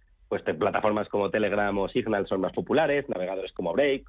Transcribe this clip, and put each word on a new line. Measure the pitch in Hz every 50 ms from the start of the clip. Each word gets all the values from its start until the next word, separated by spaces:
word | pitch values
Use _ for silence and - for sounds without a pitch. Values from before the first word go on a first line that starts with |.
| _ _ _ _ - -
pues | 104 - -
te-, | 104 82
plataformas | 78 101 98 - 87 - 107 107 107 98 -
como | - 104 101 92
Telegram | - 107 107 98 95 104 104 101 98
o | 101 98 90
Signal | - 127 110 113 107 101 95 -
son | 101 95
más | 92 87
populares, | - 98 87 - 113 143 165 147 143 143 135 -
navegadores | - 90 92 90 95 95 92 92
como | - - 92 85
Brave | 85 110 147 143 139 127 -